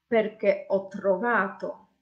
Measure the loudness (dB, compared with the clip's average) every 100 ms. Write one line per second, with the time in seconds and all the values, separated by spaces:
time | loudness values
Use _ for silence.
0 | _ 0 0 0 0 0 0 -2 -2 -4
1 | 0 0 2 2 0 -4 -10 -10 -18 _